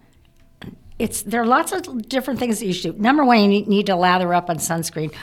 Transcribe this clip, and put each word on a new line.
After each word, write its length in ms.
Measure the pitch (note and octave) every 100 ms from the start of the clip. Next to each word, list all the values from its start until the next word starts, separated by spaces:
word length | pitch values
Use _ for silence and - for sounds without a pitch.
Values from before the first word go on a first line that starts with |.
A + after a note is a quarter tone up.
| _ _ _ _ _ _ - - - -
it's, 240 | A3 -
there 180 | - A#3+
are 40 | A3+
lots 240 | C4+ E4
of 380 | F#4 - B3 -
different 320 | C4 C4+ A3
things 180 | B3 G#3
that 80 | G#3
you 60 |
should 240 | F3 - G#3
do. 60 |
Number 220 | A3+ D4+
one, 140 | B3+ A3+
you 60 | G3+
need, 200 | G3+ G#3
need 180 | G3+ G3+
to 80 |
lather 400 | F3 F3+ F#3 F3
up 160 | F3 F3
on 60 | D#3+
sunscreen. 560 | - E3 D#3+ D#3 D#3 -